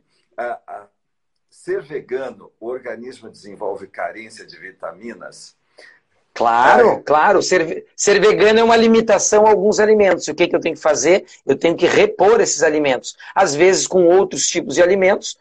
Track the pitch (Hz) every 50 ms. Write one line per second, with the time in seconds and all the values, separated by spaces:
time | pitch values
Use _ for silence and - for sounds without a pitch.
0 | _ _ _ _ _ _ _ - 120 120 117 - _ - 98 104 104 104 _ _
1 | _ _ _ _ _ _ _ _ _ _ _ _ - 175 185 202 151 147 151 131
2 | - - 123 131 135 120 107 95 90 - _ - 110 117 127 131 127 123 110 110
3 | 120 127 - - 113 107 - - 104 101 98 - 104 98 101 98 95 - - 107
4 | 90 87 98 107 110 107 - - 90 - 85 82 90 95 92 - - - 87 90
5 | 113 117 107 90 78 67 - - - - _ _ _ _ _ _ - - _ _
6 | _ _ _ _ _ _ - - 113 117 117 120 123 - 202 - 240 202 139 -
7 | - - 143 151 160 208 196 165 - - 185 175 165 165 185 - - _ _ -
8 | - 202 202 190 208 214 185 160 196 214 220 220 226 226 233 226 226 226 226 226
9 | 220 226 202 180 - - 214 208 214 214 214 185 185 214 185 170 214 208 220 208
10 | 202 185 175 170 - 156 147 151 175 165 - - - 170 151 - - 160 147 131
11 | 135 160 185 202 - - - _ - - 139 135 - 165 165 156 175 143 - 170
12 | 202 208 - - 180 202 233 226 180 151 - - 170 156 151 151 147 139 127 117
13 | - - - - - - - - - - 139 147 175 190 185 156 - - - 185
14 | 175 170 175 196 190 190 - 135 - - - 175 - - - 170 175 180 202 196
15 | 185 185 208 214 - - - _